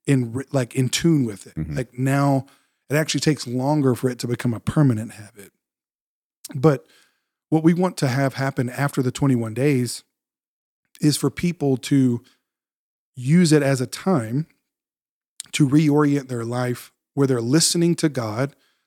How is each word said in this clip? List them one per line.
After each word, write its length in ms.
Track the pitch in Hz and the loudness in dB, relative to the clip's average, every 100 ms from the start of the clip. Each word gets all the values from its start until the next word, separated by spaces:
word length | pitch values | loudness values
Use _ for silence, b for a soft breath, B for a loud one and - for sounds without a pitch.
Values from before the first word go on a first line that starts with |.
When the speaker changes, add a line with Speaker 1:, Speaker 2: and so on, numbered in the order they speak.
| - | 0
Speaker 1:
in 260 | 135 120 | 0 0
re-, 120 | 117 - | -6 -4
like, 240 | 139 117 | -4 -2
in 140 | 131 127 | -2 -2
tune 380 | - 170 156 120 | 0 2 2 0
with 200 | 98 - | -6 -12
it. 80 | - | -10
Speaker 2:
Mm-hmm. 200 | 78 143 | -8 -6
Speaker 1:
Like, 220 | 123 - | -8 -4
now 480 | 131 139 143 135 131 b b b - | 0 2 2 0 -2 b b b -4
it 80 | 143 | -2
actually 240 | 156 147 | -2 -2
takes 260 | 156 143 123 | 0 -2 -4
longer 480 | 123 131 151 135 | -4 -2 2 2
for 140 | 120 127 | 2 -2
it 100 | 120 | -4
to 60 | 120 | -6
become 280 | 113 123 | -4 -4
a 60 | 110 | -4
permanent 520 | - - 143 110 110 | -2 2 2 2 -4
habit. 400 | - 101 - - _ _ _ _ _ _ _ _ _ - | -14 -20 -20 -20 _ _ _ _ _ _ _ _ _ -14
But 320 | 143 151 135 - b b b b _ - | 0 2 2 -6 b b b b _ -2
what 120 | 156 | 2
we 80 | 160 | 2
want 240 | 175 185 - | 2 0 0
to 100 | 143 | -2
have 260 | 127 139 | 0 -2
happen 340 | 127 135 139 123 | -2 -6 -4 -6
after 340 | - 139 - | -2 -4 -2
the 80 | 127 | -2
twenty-one 440 | - 139 123 110 | 0 0 0 -2
days 500 | 113 143 135 120 - _ _ _ _ _ _ _ _ _ - | -2 0 0 -2 -8 _ _ _ _ _ _ _ _ _ -2
is 160 | 151 143 | 0 2
for 140 | 143 | -2
people 460 | - 175 165 143 131 | -2 -4 -2 0 0
to 440 | - 143 127 120 b b _ _ _ _ _ _ _ - | 2 2 2 0 b b _ _ _ _ _ _ _ -8
use 360 | 123 170 170 | 2 4 6
it 100 | 151 | 4
as 180 | 139 131 | 2 0
a 60 | 127 | -4
time 600 | - 190 170 110 127 160 _ _ _ _ _ _ _ _ - - | -6 -2 -2 -2 -6 -6 _ _ _ _ _ _ _ _ -20 -6
to 140 | - 143 | 0 4
reorient 640 | 147 156 147 147 143 127 | 4 4 4 2 0 -4
their 160 | 123 | -8
life 480 | 117 123 123 120 - _ _ | -6 -4 -4 -6 -10 _ _
where 120 | 139 139 | -2 0
they're 140 | 123 | 0
listening 540 | 117 156 156 175 170 165 | 2 2 2 2 0 2
to 120 | 160 | -2
God. 440 | 131 110 107 139 _ _ _ | -2 -6 -4 -6 _ _ _